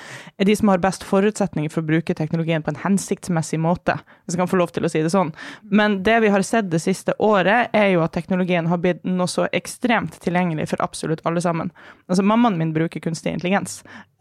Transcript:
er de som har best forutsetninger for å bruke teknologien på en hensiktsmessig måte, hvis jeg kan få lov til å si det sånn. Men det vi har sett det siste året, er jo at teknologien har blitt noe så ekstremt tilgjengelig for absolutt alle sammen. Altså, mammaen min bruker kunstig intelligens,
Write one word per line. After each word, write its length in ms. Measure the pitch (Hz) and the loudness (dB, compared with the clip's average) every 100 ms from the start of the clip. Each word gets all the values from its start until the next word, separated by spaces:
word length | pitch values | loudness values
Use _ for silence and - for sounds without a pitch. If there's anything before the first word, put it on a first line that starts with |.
| - - - - | -12 -18 -10 0
er 60 | |
de 100 | 196 | 2
som 140 | 208 208 | 4 4
har 100 | 185 | 4
best 240 | 190 - | 2 -2
forutsetninger 680 | - 196 208 - 196 156 151 | 0 2 2 2 -2 -2 -4
for 100 | 165 | -2
å 40 | 156 | 0
bruke 280 | 165 175 | 0 0
teknologien 480 | 175 156 165 160 160 | -2 -2 -2 0 -2
på 60 | 156 | -2
en 80 | 147 | -4
hensiktsmessig 840 | 175 190 - 202 - 165 - 160 | 0 0 0 -6 -2 -2 -2 -2
måte, 400 | 165 180 - - - - | 0 0 -2 -4 -6 -16
hvis 120 | - 170 | -6 -4
jeg 20 | |
kan 80 | 180 | 0
få 120 | 190 | 2
lov 120 | 170 | 0
til 140 | - | 0
å 40 | 175 | -2
si 140 | 160 | 0
det 80 | 160 | 0
sånn. 240 | 196 151 - - - - | 0 0 -4 -16 -16 0
Men 360 | 208 208 190 | 2 2 2
det 160 | 208 233 | 2 4
vi 60 | 214 | 4
har 100 | 196 | 2
sett 280 | - 233 190 | 2 0 0
det 80 | 160 | -2
siste 320 | 185 185 - - | -2 -2 -2 0
året, 500 | 214 202 175 240 226 | 2 4 4 2 2
er 160 | 214 202 | 2 2
jo 80 | 175 | 2
at 80 | 160 | 0
teknologien 560 | 180 - 185 180 175 165 | -2 -2 -2 0 0 0
har 100 | 175 | 0
blitt 240 | 180 170 | 0 0
noe 220 | - 180 180 | -2 -2 -2
så 220 | - 180 | -2 -2
ekstremt 680 | - - - 233 214 160 - | -2 -6 -4 0 0 -2 -6
tilgjengelig 480 | 180 175 180 156 175 | -2 0 0 -2 -4
for 80 | - | -4
absolutt 420 | - - 156 156 165 | -4 -4 -6 -4 -2
alle 140 | 170 | -2
sammen. 320 | 170 165 175 - - - - | -2 -2 -6 -10 -20 -12 -2
Altså, 140 | 185 | 0
mammaen 340 | 202 226 240 165 | 4 4 4 2
min 160 | 165 | 0
bruker 280 | 156 165 160 | -2 -2 -4
kunstig 320 | 165 160 170 | -6 -6 -6
intelligens, 480 | 170 180 196 - - - - - - | -4 -2 -2 -2 -12 -18 -20 -20 -4